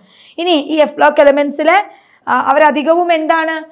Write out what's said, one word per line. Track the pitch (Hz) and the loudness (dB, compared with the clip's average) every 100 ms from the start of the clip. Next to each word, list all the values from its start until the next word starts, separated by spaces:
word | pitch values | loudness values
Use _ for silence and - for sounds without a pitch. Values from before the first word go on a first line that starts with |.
| _ _ - - | _ _ -18 -8
ഇനി | 349 | -2
ഈ | 320 - 311 | -2 0 -2
എഫ് | 285 | -2
ബ്ലോക്ക് | - 294 294 | 0 0 4
എലമെന്റ്സിലെ, | 285 285 285 285 311 370 403 - _ _ - | 2 2 -2 -2 0 0 -2 -12 _ _ -6
ആ, | 247 - | -4 0
അവരധികവും | 277 302 285 285 339 349 | 2 2 2 0 0 0
എന്താണ്? | 330 311 330 320 320 311 | -2 0 -2 -2 -6 -10